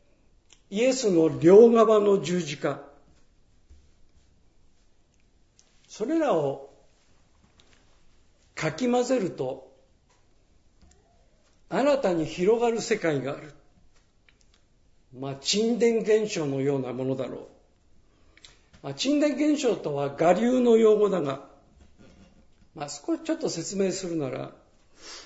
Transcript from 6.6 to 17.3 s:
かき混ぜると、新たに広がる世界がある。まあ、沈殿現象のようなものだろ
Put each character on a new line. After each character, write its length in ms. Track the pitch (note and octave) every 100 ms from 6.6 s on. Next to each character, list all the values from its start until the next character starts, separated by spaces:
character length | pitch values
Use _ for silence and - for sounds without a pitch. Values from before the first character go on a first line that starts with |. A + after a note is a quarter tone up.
| - - _ _ _ _ _ _ _ _ _ _ _ _ _ _ _ _ _ -
か 160 | D#3
き 180 | - B3
混 140 | B3
ぜ 160 | B3 B3+
る 100 | F3
と、 420 | - C3 C3 - _ _ _ _ _ _ _ _ _ _ _ - _ _ _ _ _ _ _ _
新 300 | E3+ C#4+ C4+
た 140 | G3
に 140 | E3+ D3+
広 340 | - F3+ A#3
が 80 | A#3
る 120 | A3+
世 180 | - G#3
界 240 | E3 C#3+
が 140 | B2+ D3+
あ 40 |
る。 140 | - - _ _ _ _ _ _ _ _ _ _ _ _ _ _ _ B2+
ま 120 | C#3
あ、 80 | C3+
沈 420 | - G3+ A3+ A3
殿 220 | A#3 A3+
現 340 | F#3+ A3 G#3
象 120 | E3+ C#3+
の 140 | C3+
よ 180 | C#3 C#3
う 20 |
な 120 | B2
も 120 | A#2+
の 100 | C3
だ 140 | C3
ろ 200 | B2